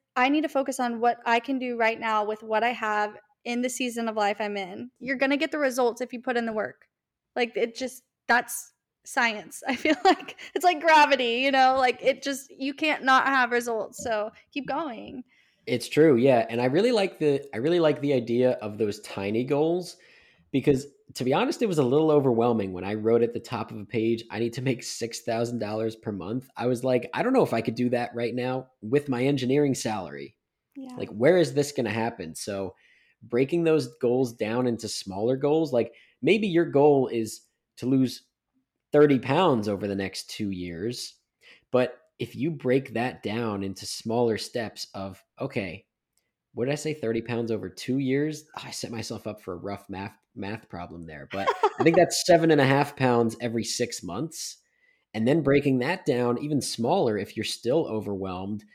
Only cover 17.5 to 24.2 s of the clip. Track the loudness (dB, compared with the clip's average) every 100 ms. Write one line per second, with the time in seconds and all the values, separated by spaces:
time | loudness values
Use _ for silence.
17.5 | -4 0 2 4 2 2 0 2 2 2
18.5 | 2 -4 -4 -4 -4 -10 -8 -2 -2 0
19.5 | 0 0 -2 -6 -14 _ _ _ _ _
20.5 | 0 2 0 -2 -16 -16 -6 0 0 0
21.5 | -2 0 2 2 4 4 4 4 4 2
22.5 | 2 -2 -6 -6 -2 2 4 2 -2 -6
23.5 | -8 -8 -10 -6 -2 0 0